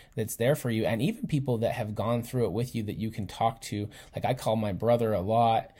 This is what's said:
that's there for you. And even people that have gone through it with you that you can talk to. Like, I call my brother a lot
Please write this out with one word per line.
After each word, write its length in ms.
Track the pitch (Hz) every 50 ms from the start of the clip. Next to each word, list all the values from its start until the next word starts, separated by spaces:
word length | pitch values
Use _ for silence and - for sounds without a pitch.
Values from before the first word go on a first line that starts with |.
| - - -
that's 200 | 113 110 104 -
there 200 | - 117 127 151
for 140 | 147 - 123
you. 160 | 113 110 110
And 160 | - 117 110
even 240 | 127 190 226 - -
people 320 | - - 143 131 - 123 110
that 120 | 113 110
have 240 | - 131 117 107 104
gone 260 | 110 101 113 120 120
through 240 | 117 - - 127 117
it 60 | 95
with 240 | 82 110 123 127 -
you 80 | 117 107
that 140 | 104 95
you 120 | - 110 110
can 160 | - - 101
talk 340 | 90 - - 113 113 113 -
to. 280 | - - 101 104 104 104 - - - - -
Like, 80 | 104 -
I 120 | 107 127
call 200 | 131 - 117 110
my 160 | 113 107 104
brother 420 | 92 87 110 117 117 117 117 110 107
a 80 | 92
lot 500 | 87 104 139 135 117 113 113 110 - - - -